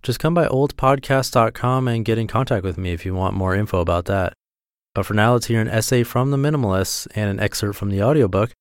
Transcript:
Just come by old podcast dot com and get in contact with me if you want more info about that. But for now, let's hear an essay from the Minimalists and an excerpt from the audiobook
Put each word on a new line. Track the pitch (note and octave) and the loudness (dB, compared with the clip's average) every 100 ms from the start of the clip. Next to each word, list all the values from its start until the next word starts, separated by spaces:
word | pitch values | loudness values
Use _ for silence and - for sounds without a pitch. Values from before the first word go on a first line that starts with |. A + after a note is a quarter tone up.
Just | - B2 | -4 -2
come | D#3 E3+ | 0 2
by | D#3+ | 2
old | C3 C#3+ - | 2 0 0
podcast | C3 C#3 - C3+ B2 | 2 2 2 0 2
dot | B2+ A2+ - | 2 2 0
com | B2 C3 B2+ | -2 0 0
and | A#2 A2 | -2 0
get | A2+ | 0
in | A2 | 0
contact | A#2 C3 A#2 | -2 0 -2
with | F#2 F2 | -2 -4
me | F#2 | -4
if | E2+ F#2 | -4 -4
you | F#2 | -2
want | F#2+ G2 | -2 0
more | F#2 F#2+ | 0 0
info | G#2+ F#2 | 0 0
about | E2+ F2 F2 | 0 0 0
that. | G2 F2+ - _ _ _ _ _ | -2 -2 -6 _ _ _ _ _
But | - G2 | -6 -2
for | G#2+ | 2
now, | A2 | 4
let's | B2 - | 4 2
hear | A#2 | 0
an | A2 | 0
essay | A#2 - B2+ | 0 0 0
from | A#2 B2+ C3+ | 0 0 0
the | C#3 | 0
Minimalists | C#3+ D3+ A2 F#2+ F#2+ - - - | 0 0 0 0 0 -4 -8 -4
and | G#2 | -2
an | G2 | 0
excerpt | G#2 - G#2 G2+ | -2 -2 -6 -4
from | G2+ | -4
the | G2 | 0
audiobook | G#2+ D#3 A2 F#2+ A2+ - | 2 4 2 2 -2 -4